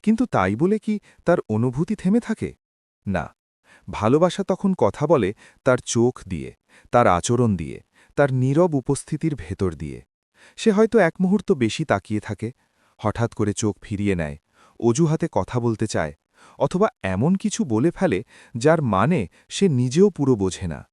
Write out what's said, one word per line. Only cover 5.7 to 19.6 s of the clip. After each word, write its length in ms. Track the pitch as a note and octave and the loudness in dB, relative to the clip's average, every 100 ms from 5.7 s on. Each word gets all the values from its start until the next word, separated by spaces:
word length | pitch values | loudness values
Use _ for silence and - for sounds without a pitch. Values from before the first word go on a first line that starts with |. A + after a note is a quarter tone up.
| B2+ - | 0 0
চোখ 280 | A#2 A#2+ - - | 0 0 -2 -10
দিয়ে, 220 | E2+ B1+ - _ _ _ | -10 -10 -16 _ _ _
তার 140 | A#2+ A2+ | 4 4
আচরণ 440 | F2 - A#2+ A#2+ F#2 | 4 2 0 2 0
দিয়ে, 220 | D2 G1+ _ _ _ - | -4 -12 _ _ _ 0
তার 120 | C#3+ | 0
নীরব 380 | C3 B2+ C#3 F3+ D3 | 2 0 2 2 0
উপস্থিতির 580 | - C#3 - D3+ E3 C#3+ | -2 -6 -4 -6 -4 -6
ভেতর 360 | - F#2+ F#2+ | -10 -4 -4
দিয়ে। 260 | D2+ D2+ A#1+ _ _ _ _ - - | -4 -12 -12 _ _ _ _ -20 -2
সে 120 | A3+ | 0
হয়তো 260 | G3 A3 A3+ | 4 4 4
এক 140 | E3 - | 2 0
মুহূর্ত 300 | F#3 G3+ - | 0 0 0
বেশি 320 | D#3+ A2+ - - | 0 0 -2 -2
তাকিয়ে 340 | G2+ - G#2+ | -2 -2 -6
থাকে, 280 | - G#2+ A2 - _ _ _ _ | -6 -8 -10 -12 _ _ _ _
হঠাৎ 300 | G#2+ G2+ A#2 | -6 -2 -4
করে 180 | - G#2 | 0 -2
চোখ 200 | G2+ G#2+ - | 0 -4 -4
ফিরিয়ে 340 | - G2 G2+ F#2 | -8 -4 -2 -2
নেয়, 220 | D2+ D2 _ _ _ _ | -4 -8 _ _ _ _
অজুহাতে 480 | A#2 A#2 D#3+ D#3 E3 | 0 2 2 0 -2
কথা 260 | - F#2 B2 | -4 -2 -2
বলতে 260 | A#2+ A2 A2 | -2 -2 -4
চায়, 260 | G#2+ D#2+ C#2+ _ _ - - | -4 -6 -8 _ _ -20 -4
অথবা 280 | C#3 F3+ G#3+ _ | -2 0 -2 _
এমন 280 | F#2+ F#2 C#3 F#3+ | -4 -2 0 0
কিছু 260 | G#3+ - | -2 -4
বলে 260 | F3 A2 D#3 | -2 0 0
ফেলে, 280 | - F#3 G2 - - - A#2+ | 0 -2 -2 -6 -20 -12 0
যার 240 | C3+ E3 | 2 2
মানে 400 | C3+ F#2+ A#2+ F3 F2+ _ _ | 2 2 2 0 -2 _ _
সে 160 | - | 0